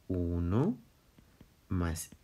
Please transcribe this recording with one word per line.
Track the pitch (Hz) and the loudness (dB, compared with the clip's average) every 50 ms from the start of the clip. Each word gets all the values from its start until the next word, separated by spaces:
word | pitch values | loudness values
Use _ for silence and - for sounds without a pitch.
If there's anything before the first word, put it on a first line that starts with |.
| - - | -6 -2
uno | 95 90 87 85 87 85 85 87 98 120 151 208 247 - - - - - _ - _ - - - - _ - - - _ _ - | -2 0 0 0 0 0 0 2 2 2 2 2 0 -4 -10 -20 -20 -20 _ -20 _ -20 -20 -20 -20 _ -20 -20 -20 _ _ -4
más | 95 90 87 85 80 80 - - - - | -2 0 0 0 -2 -4 -8 -12 -16 -8